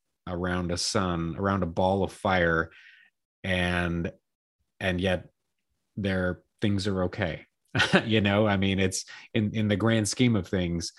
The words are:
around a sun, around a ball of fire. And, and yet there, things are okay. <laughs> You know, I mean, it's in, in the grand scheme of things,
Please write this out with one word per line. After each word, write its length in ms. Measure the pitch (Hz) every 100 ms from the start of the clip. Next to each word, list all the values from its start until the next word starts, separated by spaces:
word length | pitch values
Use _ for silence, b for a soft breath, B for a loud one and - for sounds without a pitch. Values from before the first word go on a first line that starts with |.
| _ _ -
around 460 | 87 90 90 87
a 40 | 87
sun, 600 | - 107 92 85 82 80
around 240 | 98 98
a 40 | 85
ball 360 | 85 92 98
of 100 | 90
fire. 580 | - 101 92 85 82 85 B B B B _ _ _
And, 640 | 95 90 90 90 87 85 87 - _ _ _ _ _ -
and 200 | 95 90
yet 280 | 95 90 - _ _ _ _ _ _ -
there, 440 | 98 92 90 90 _ -
things 260 | 104 101 101
are 180 | 92
okay. 420 | 92 - 90 - - _ _
<laughs> 300 | 123 - 190
You 160 | 110 107
know, 260 | 101 101 107
I 100 | 98
mean, 220 | 98 95
it's 260 | 95 - - B B
in, 200 | 113 104
in 140 | 113 107
the 80 | 101
grand 320 | 113 113 104
scheme 260 | - 123
of 140 | 107 -
things, 440 | 95 87 85 82